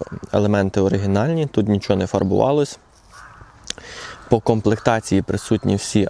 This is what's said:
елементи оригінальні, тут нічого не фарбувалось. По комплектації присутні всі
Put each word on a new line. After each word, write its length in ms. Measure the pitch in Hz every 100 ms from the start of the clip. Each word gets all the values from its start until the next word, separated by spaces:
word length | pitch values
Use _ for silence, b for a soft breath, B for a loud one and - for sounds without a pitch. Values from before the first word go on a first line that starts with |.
| - - -
елементи 480 | 104 104 104 98 101
оригінальні, 640 | 95 98 98 98 135 165 147
тут 220 | - 107
нічого 320 | 101 - 95
не 80 | 95
фарбувалось. 720 | 98 95 98 123 147 143 - _ _ _ - - - - - - B B B B B -
По 100 | 113
комплектації 840 | - 113 107 107 - 113 - 98
присутні 540 | 101 104 - 110 98 98
всі 340 | - 107